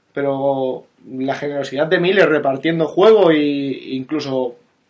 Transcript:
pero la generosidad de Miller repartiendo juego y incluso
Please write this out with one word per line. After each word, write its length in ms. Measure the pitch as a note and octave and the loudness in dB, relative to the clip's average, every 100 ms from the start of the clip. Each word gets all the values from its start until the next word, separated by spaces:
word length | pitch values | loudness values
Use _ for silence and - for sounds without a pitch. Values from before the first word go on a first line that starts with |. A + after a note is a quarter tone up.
| _ | _
pero 720 | - C#3 C#3 C#3 C3+ C3 - - _ F#2+ B2+ | -6 -4 -2 -2 -2 -4 -6 -12 _ -16 -8
la 160 | C3+ | -6
generosidad 520 | C3 D3 C#3+ C3+ C3 D#3 | -6 -6 -6 -6 -4 0
de 120 | F3+ | 0
Miller 280 | E3+ G3+ D#3 | 2 2 2
repartiendo 580 | D3 C#3 C3+ E3 E3 D#3 | 2 0 -2 -2 -2 -2
juego 440 | - G#3 G#3+ F3+ | 4 6 6 6
y 600 | D#3 D3 C#3+ C#3 C3 - C3 | 4 2 -2 -4 -8 -8 -10
incluso 600 | C3 D#3 C#3 C3 B2 - _ _ _ | -6 -6 -4 -4 -4 -8 _ _ _